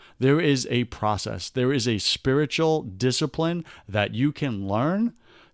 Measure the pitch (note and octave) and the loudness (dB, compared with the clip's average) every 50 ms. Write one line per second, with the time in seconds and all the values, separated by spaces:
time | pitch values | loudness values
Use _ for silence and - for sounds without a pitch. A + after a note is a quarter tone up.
0 | - - - - B2 C3+ C#3+ D#3+ F3+ D3+ C#3+ B2+ B2 - A#2+ A#2+ B2 - - - | -20 -20 -4 0 2 4 4 4 4 2 2 2 0 -2 -2 -2 -2 -2 -4 -2
1 | - G#2+ G#2+ G2+ - A2 A2 G2 - - - C3 B2 B2+ C#3+ C3+ A2 B2 A2+ G2+ | 0 0 0 0 -2 -6 -6 -8 -8 -6 -2 0 0 0 0 0 0 0 0 0
2 | - - - - - C3+ C3 D3 D3+ C#3+ - - D#3+ D#3+ D#3+ D#3 C3 B2 F#2 F#2 | 0 -2 -2 0 0 2 2 2 2 0 0 2 2 2 2 0 -2 -6 -4 -2
3 | A#2 B2+ B2 - D#3+ D3 - - D#3+ E3 E3+ F3 D#3+ - - - - - F#2+ G#2 | 0 0 2 0 -2 -2 -2 -2 -2 -2 -2 -4 -6 -10 -16 -20 -12 -4 -2 0
4 | G#2 G2 - A2 C3 D3+ D3 - D3+ C#3 A2+ G2 G2 F#2+ G2 A2 B2+ D#3 F#3 G3+ | 0 0 0 0 0 0 0 -2 -4 -4 -4 -4 -2 -2 0 0 0 0 0 0
5 | A3+ A#3 - _ _ - - - - _ | 0 -2 -4 _ _ -20 -20 -20 -20 _